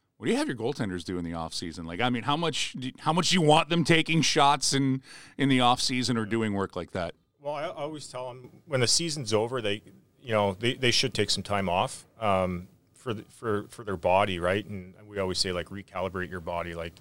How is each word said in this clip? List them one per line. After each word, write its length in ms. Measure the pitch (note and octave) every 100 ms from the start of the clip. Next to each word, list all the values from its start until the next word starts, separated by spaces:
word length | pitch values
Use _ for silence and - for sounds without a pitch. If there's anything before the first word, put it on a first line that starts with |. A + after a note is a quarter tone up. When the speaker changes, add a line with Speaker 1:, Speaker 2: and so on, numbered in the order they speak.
| _ -
Speaker 1:
What 80 | A2
do 60 |
you 60 | A#3
have 80 | D4
your 100 | B2+
goaltenders 480 | A2+ D3+ A2 F2+
do 140 | E2 F2+
in 60 |
the 100 | E2+
off 180 | E2 E2
season? 320 | - F2+ D#2+
Like, 160 | E2 F2
I 80 | B2
mean, 140 | B2
how 160 | A2 D3
much 340 | E3+ C#3 - -
do, 120 | B2+ -
how 120 | D3+
much 180 | E3+ F3
do 40 |
you 80 | F#3
want 260 | D3+ D3+ D3+
them 160 | E3+
taking 380 | D3+ E3 D#3 E3
shots 500 | C3+ - C#3 C#3+ -
in, 300 | C#3 C3+ C3 - - - -
in 140 | C#3
the 100 | C3
off 200 | B2 B2
season 360 | - B2+ A#2+ A#2
or 80 |
doing 300 | G#2+ A2+ A2
work 200 | G2+ F#2+
like 180 | - E2+
that? 220 | F#2+ E2+ - _ _
Speaker 2:
Well, 160 | C#3+
I, 100 | D3
I 180 | D#3+ D#3+
always 240 | D3 D3+ -
tell 220 | B2+ B2+
'em 180 | B2+ B2 - -
when 140 | C#3
the 60 | A#2+
season's 480 | - E3+ D3+ A2+
over, 260 | A2 A#2 B2+
they, 220 | G#2+ G#2 - - _ _
you 100 | B2+
know, 220 | G#2+ G2+ F#2
they, 160 | A#2
they 160 | C3 B2+
should 220 | - C3
take 160 | - G#2
some 140 | -
time 260 | G2 G2+ F#2+
off, 380 | F2 B2 - - -
um, 500 | A2 F#2+ F#2 F2 F2+ _ _
for 180 | _ C3
the, 80 | A2 -
for, 380 | - A#2+ G2+ G2
for 160 | -
their 120 | G#2 F#2
body, 420 | F2 F#2 G2+ F2+
right? 260 | F2 G2 G#2
And 280 | G2+ F2+ - G#2
we 140 | G#2
always 180 | F#2 F#2
say, 140 | G2
like, 140 | F2+ E2
recalibrate 600 | G2 F#2+ F#2+ F#2+ F#2 F2+
your 120 | F#2
body. 340 | E2+ F2 E2+
Like, 200 | E2+ E2 -